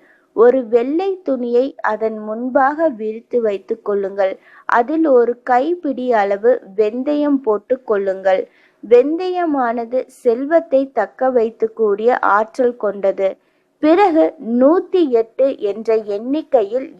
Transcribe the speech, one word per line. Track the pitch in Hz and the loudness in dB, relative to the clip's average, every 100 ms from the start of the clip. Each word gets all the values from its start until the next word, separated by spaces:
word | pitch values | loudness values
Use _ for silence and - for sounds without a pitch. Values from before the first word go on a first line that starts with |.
| _ _ _ | _ _ _
ஒரு | - 240 262 220 | 2 4 4 0
வெள்ளை | 233 262 320 392 370 | 0 0 -2 -2 -4
துணியை | 294 262 240 240 269 - | -4 -4 -2 0 -2 -4
அதன் | - 214 220 214 | -6 -4 -4 -6
முன்பாக | 214 220 254 277 262 302 320 | -8 -8 -2 0 0 0 -2
விரித்து | 214 220 220 - 247 | -2 -8 -10 -6 -2
வைத்துக் | 220 196 - 226 | -2 -4 -6 -8
கொள்ளுங்கள். | - 202 190 196 190 - _ - | -4 -4 -4 -2 -2 -4 _ -14
அதில் | - 226 240 320 320 | -2 0 0 0 4
ஒரு | 247 233 240 | 4 2 -2
கைப்பிடி | - 247 302 349 294 254 254 | -2 0 0 -4 -6 -4 0
அளவு | 226 202 202 226 254 190 190 | 0 0 0 0 0 -2 -2
வெந்தயம் | 214 247 269 294 294 269 | -2 -2 -2 -2 0 0
போட்டு | 220 208 - 254 | 0 -2 -2 -4
கொள்ளுங்கள். | - 208 196 190 190 190 - _ _ _ 208 | -2 -2 -2 -2 0 0 -2 _ _ _ 4
வெந்தயமானது | 240 277 330 370 359 339 285 240 240 226 254 262 | 4 4 -2 -4 -2 -2 0 -2 -4 -4 -6 -6
செல்வத்தை | - 247 233 277 330 330 269 269 | -4 0 0 0 0 2 0 0
தக்க | 240 196 - 262 | -4 -6 -2 0
வைத்துக்கூடிய | 247 226 220 226 - 214 202 233 - | 0 0 -2 -6 -2 -2 0 0 2
ஆற்றல் | - 202 220 - 247 240 | 2 2 0 -2 -2 -2
கொண்டது. | 208 202 196 190 190 - _ _ _ _ | -6 -2 -2 -2 -4 -4 _ _ _ _
பிறகு | 302 349 403 320 320 - 214 | 2 4 4 4 2 -2 -4
நூத்தி | 240 269 370 359 370 302 | 2 4 4 2 0 2
எட்டு | 233 226 - 269 - | 0 0 0 -2 0
என்ற | 202 202 226 220 | -6 -4 -2 -2
எண்ணிக்கையில் | 208 202 240 302 311 254 202 247 269 | -2 -6 -4 -6 0 0 0 -4 -8